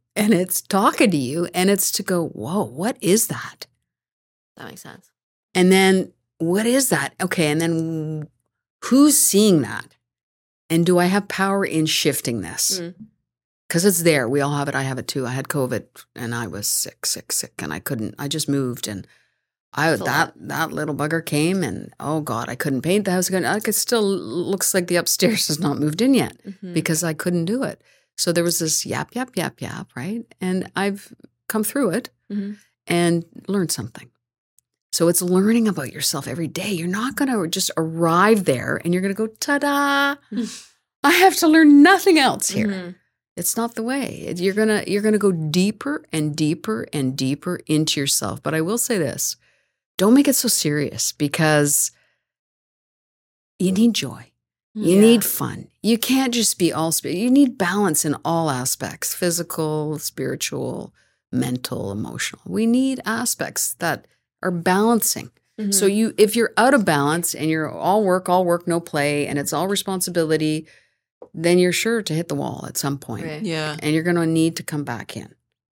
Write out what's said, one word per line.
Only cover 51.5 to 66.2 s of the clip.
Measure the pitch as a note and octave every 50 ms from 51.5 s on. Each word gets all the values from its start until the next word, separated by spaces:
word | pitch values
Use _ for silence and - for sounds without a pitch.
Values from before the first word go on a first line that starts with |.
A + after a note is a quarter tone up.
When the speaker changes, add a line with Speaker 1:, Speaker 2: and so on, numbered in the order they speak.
| D3+ D3 D3 C#3+ C#3+ - - - _ _ _ _ _ _ _ _ _ _ _ _ _ _ _ _ _ _ _ _ _ _ _ _ _ _ _ _ _ _ _ _ _ -
Speaker 1:
you | F#3 F#3
need | F#3+ G3 A3+ A#3+ G#3
joy. | - - B2+ - - - _ _ _ _ _ _ _ _ _ -
You | A2 G#3+ E3 F3+
Speaker 2:
Yeah. | G3+
Speaker 1:
need | G#3+ A3+ A#3+ G#3+ -
fun. | - - - C#3+ B2+ - - - - _ _
You | - G3+ A#3 A#3
can't | - - B3+ C4+ C4 B3+
just | A#3+ A#3+ G#3+ - - -
be | F3+ D#3+
all | - D3+ D#3+ E3
spi-, | D#3+ - - - D3
you | F3 A3+ B3
need | B3+ C#4+ C#4+ B3 G#3+ -
balance | G3 E3+ F#3 G#3 G#3 F#3 D#3 - -
in | D#3 C#3 - -
all | E3 E3 E3 E3 D#3
aspects, | C3 B2+ B2+ - - - C#3 F2 - - - - -
physical, | - F#3 F3 E3 E3+ E3+ - - - D#3+ D3+ D#3 D3+ D3+ D3+ D#3 D3+
spiritual, | - - - - C3 C3+ C3 - - - - C3+ C3 B2+ A#2+ A2 - - _ _ _ _ _ _ _ -
mental, | - B2+ B2+ C3 B2+ B2+ - - - G2+ - G2
emotional. | G2 G#2+ A#2 - - - - - - - -
We | - F3 G3+ A3+
need | A3+ A#3 B3+ C4+ C4+ C4+ B3+ -
aspects | G#3 A3+ A#3 B3 A#3 - - - - - - - - -
that | - E3+ E3 C#3 - - _ _ _ _ _ _ -
are | - F#3
balancing. | F3+ E3+ E3+ F#3+ F#3 G3 G#3+ A3+ A#3+ A3 - - - - - - _ _ _ _ _ -
Speaker 2:
Mm-hmm. | G#3+ G3+
Speaker 1:
So | G3 G3 G3+
you, | G3 G3 G#3+ A3+ - -
if | -